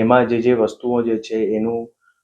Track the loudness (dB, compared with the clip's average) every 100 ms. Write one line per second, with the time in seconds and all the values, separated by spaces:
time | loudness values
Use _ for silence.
0 | 4 4 2 2 2 2 0 -2 -4 -2
1 | -2 -4 -4 -4 -2 -2 -4 -6 -10 _
2 | _ _